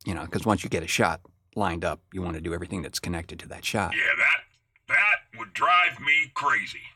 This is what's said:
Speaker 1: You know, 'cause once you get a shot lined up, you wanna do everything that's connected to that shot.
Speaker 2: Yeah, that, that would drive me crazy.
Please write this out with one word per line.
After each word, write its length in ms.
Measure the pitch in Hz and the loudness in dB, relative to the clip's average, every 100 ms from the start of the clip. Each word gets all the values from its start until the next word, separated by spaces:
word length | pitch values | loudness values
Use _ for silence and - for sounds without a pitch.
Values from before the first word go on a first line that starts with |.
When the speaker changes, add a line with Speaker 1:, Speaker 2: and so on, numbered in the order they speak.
| - | -6
Speaker 1:
You 100 | 82 | -6
know, 100 | 76 | -4
'cause 200 | 104 110 | -2 2
once 180 | 101 | 2
you 60 | - | 2
get 140 | 90 | -4
a 40 | 82 | -2
shot 340 | - 98 80 - _ _ - | 2 2 0 -10 _ _ -2
lined 300 | 98 85 85 | -2 0 -4
up, 140 | 80 _ | -4 _
you 80 | 95 | -8
wanna 200 | 90 80 | -6 -6
do 120 | 82 | -6
everything 280 | 85 87 98 | -6 -6 -8
that's 180 | 69 - | -8 -8
connected 400 | - 85 80 87 | -6 -6 -8 -14
to 80 | - | -14
that 140 | - | -10
shot. 300 | - 113 90 85 | -4 -2 0 0
Speaker 2:
Yeah, 200 | - - | 0 2
that, 240 | - - - _ _ _ - | 2 2 -4 _ _ _ 0
that 500 | - 208 196 - 113 | 2 4 2 -4 -14
would 160 | 110 | -12
drive 460 | - 170 180 175 - | 0 4 6 4 2
me 320 | 1047 - 1077 | 2 2 2
crazy. 480 | - 1017 1047 1017 1017 988 | -2 2 2 0 -10 -16